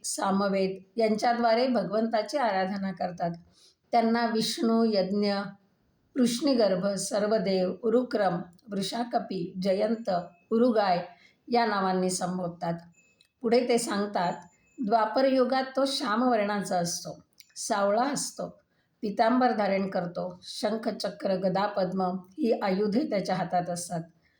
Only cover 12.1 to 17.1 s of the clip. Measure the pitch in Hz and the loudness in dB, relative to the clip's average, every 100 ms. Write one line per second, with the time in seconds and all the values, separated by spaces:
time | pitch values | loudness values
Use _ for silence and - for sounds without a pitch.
12.1 | 185 180 185 180 170 170 170 - _ _ | 0 -4 -4 -6 -6 -6 -6 -8 _ _
13.1 | _ _ _ 240 233 247 233 - 202 208 | _ _ _ 2 2 4 2 0 -2 -2
14.1 | 208 180 180 - _ _ - 220 226 214 | 0 -2 -2 -10 _ _ -6 0 2 2
15.1 | 269 269 262 240 262 262 - 269 269 277 | 2 4 4 2 2 -2 0 0 0 -2
16.1 | 220 254 233 202 208 180 185 170 - 160 | 0 2 2 2 -2 -2 -2 -2 -4 -8